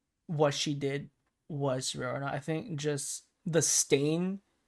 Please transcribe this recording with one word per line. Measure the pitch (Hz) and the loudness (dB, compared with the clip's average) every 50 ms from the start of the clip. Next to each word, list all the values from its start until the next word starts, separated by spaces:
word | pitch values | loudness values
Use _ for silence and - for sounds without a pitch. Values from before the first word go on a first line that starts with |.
| _ _ _ _ _ | _ _ _ _ _
what | - 170 147 151 143 139 | -4 0 2 2 2 2
she | - - 160 143 | 0 -2 -2 -2
did | 139 139 135 139 143 - - _ _ _ _ _ _ _ - | -2 -2 -2 -2 -4 -6 -10 _ _ _ _ _ _ _ -8
was | 165 139 139 139 127 135 127 - - | -6 -2 0 0 0 0 -2 -4 -4
real | 147 127 123 | -4 -4 -4
or | 127 135 | -4 -4
not, | 139 139 | -4 -4
I | 135 143 | -6 -6
think | - - 160 160 - 240 165 143 | -4 -4 -4 -4 -4 -6 -6 -4
just | 147 151 147 139 - - - - - _ _ _ - | -2 -2 -2 -2 -4 -6 -8 -10 -12 _ _ _ -4
the | 180 156 170 | 2 2 4
stain | - - - - - - 147 139 143 151 160 170 180 185 196 196 _ _ _ _ _ | 4 4 4 2 4 4 4 4 4 4 2 2 0 -2 -4 -6 _ _ _ _ _